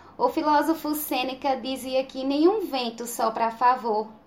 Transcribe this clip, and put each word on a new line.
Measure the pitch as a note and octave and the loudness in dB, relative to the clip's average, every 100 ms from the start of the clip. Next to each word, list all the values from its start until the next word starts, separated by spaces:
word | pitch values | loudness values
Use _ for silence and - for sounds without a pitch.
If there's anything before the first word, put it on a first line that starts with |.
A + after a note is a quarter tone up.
| - - | -16 0
O | C4 | 0
filósofo | D#4+ D4+ D4 D4 D#4+ D4+ D4+ | 2 2 4 4 0 -2 -4
Sêneca | - C4 B3+ C4 C#4+ C4 | -4 -4 -4 -4 -2 -2
dizia | B3 C4 C4 C4 C4+ | -4 -6 -2 -2 -2
que | C4 | -4
nenhum | C4+ C#4+ E4 G#4+ E4 | -2 4 4 4 -2
vento | C4 A#3 A3+ A#3+ | -4 -4 -6 -8
sopra | - A3+ A3+ A3+ | -2 -2 0 -2
a | |
favor | A3+ B3 B3+ A#3 G#3+ A3 - | 2 2 2 0 -2 -4 -10